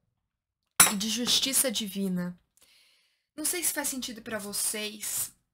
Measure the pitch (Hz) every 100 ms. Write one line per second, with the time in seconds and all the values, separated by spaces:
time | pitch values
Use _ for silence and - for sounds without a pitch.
0 | _ _ _ _ _ _ _ - - 208
1 | 220 220 240 - 269 262 269 208 214 190
2 | 196 180 180 175 _ _ - - _ _
3 | _ _ _ - 311 349 311 302 277 262
4 | 233 220 226 220 202 202 - 214 214 208
5 | - - - - _